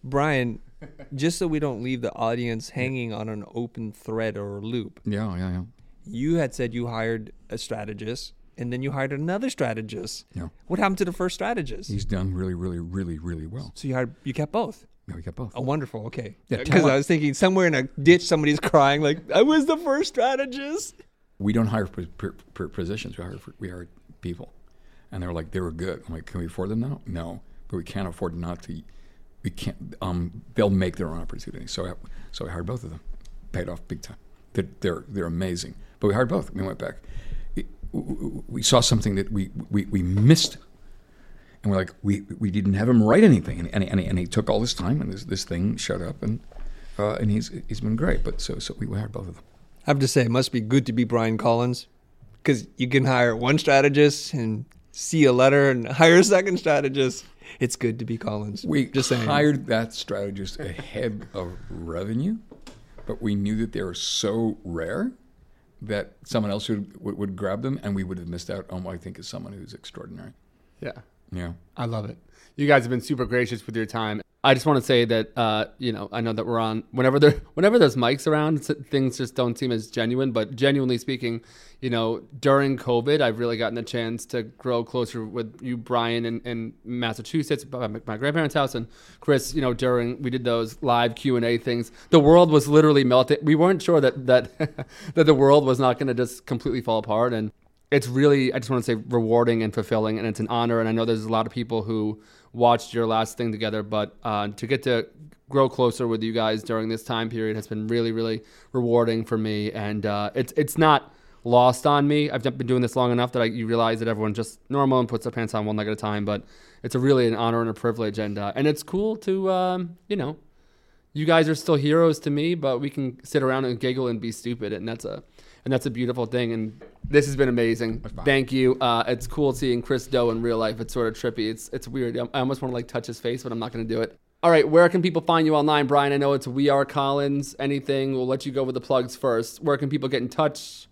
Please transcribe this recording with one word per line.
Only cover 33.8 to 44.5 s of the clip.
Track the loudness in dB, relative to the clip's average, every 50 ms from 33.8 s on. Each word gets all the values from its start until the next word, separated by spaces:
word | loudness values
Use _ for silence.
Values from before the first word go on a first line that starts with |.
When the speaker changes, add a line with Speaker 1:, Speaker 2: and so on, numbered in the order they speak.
| -10 -12
Speaker 3:
big | -12 -12
time. | -12 -16 -18 -20 -20 -20 -20 _ -20 -6
They're, | -4 -4 -4 -4 -6 -4
they're, | -2 -2 -2 -2 -8 -10
they're | -6 -6 -4
amazing. | -4 -2 -4 -2 -4 -4 -6 -8 -10 -12 -16 -18 -18 -10 -2
But | 0 0
we | 2
hired | 2 0 0
both. | 0 -2 -4 -4 -8
We | -6
went | -6 -6 -6 -8
back. | -8 -10 -10 -12 -16 -12 -12 -10 -8 -6 -6 -6 -6 -6 -6
It, | -6 -8 -8 -12 -14 -14 -8
w-, | -8 -8 -6 -6 -8
w-, | -8 -8 -8 -8 -10 -12
we | -8 -8 -2
saw | 2 4 4 6
something | 6 6 2 2 2 0 0
that | 0 -2 -2
we, | -2 -2 -4 -4 -6 -12 -10 -2
we, | 0 -2 0
we | 2 0 0 0
missed. | 2 2 4 8 8 8 8 6 -2 -6 -12 -20 -20 -20 -20 -20 -20 -20 -20 -20 _ -20 _ -20 -20 -20 -20 -20 -20 -20 -6
And | -2 0
we're | 0 0
like, | 0 -2 -6 -6
we, | 0 0 0 0 -2 -10 -6 -2
we | -2 0
didn't | 0 2 2 2 2
have | 2 4 6
him | 6 6
write | 6 8 8 8
anything. | 10 8 8 6 4 -2 -6 -6
And, | -6 -4
and, | -2 -2 -2
and, | 0 0 -2
and | 0 0 -2 -2
he | -2
took | 0 -2 -2 0 2